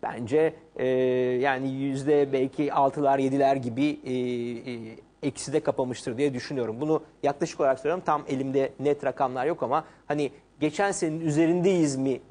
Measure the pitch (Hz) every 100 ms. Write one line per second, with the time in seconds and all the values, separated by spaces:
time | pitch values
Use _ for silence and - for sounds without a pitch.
0 | 165 139 117 147 160 160 - - 127 127
1 | 127 127 127 123 139 131 135 131 139 135
2 | 135 147 139 131 131 - 143 147 139 151
3 | 139 139 135 139 135 139 123 113 147 147
4 | 131 127 123 120 120 117 - 120 110 113
5 | - - 143 - - 151 156 139 127 120
6 | - 117 143 123 - 139 113 113 151 156
7 | - - 139 143 170 - 143 131 156 180
8 | - 147 143 131 135 135 135 - 139 143
9 | 139 - 131 127 143 170 120 151 - -
10 | - 147 139 - _ - 156 151 202 -
11 | 165 160 165 147 165 180 180 180 151 135
12 | 135 123 -